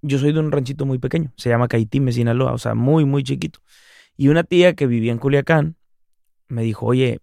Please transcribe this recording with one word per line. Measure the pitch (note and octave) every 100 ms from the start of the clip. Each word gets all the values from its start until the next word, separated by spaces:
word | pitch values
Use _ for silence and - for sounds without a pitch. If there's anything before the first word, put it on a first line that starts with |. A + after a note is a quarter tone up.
Yo | D3+ C3+
soy | C#3+
de | D#3
un | D#3
ranchito | D3 B2+ C#3+ C#3
muy | C3
pequeño, | B2+ E3 D3+ -
se | B2
llama | A#2 A#2+
Caitime, | A#2+ A2 C3+ C3+
Sinaloa, | A#2+ A#2 A#2 C3
o | A#2+
sea, | A#2
muy, | A2+ B2 D#3+
muy | C#3+ C#3
chiquito. | C3 C#3 D#3 - _ _ _ - _ _
Y | C#3
una | D#3+
tía | E3+ F3+ F3+
que | E3 C#3
vivía | A#2 A2+
en | A#2
Culiacán | C#3 C#3 C#3 E3 D3+ D#3+ _ _ _ _ _ _ _
me | A#2
dijo, | A2+ G#2+ A2+
"Oye, | B2+ C3 A#2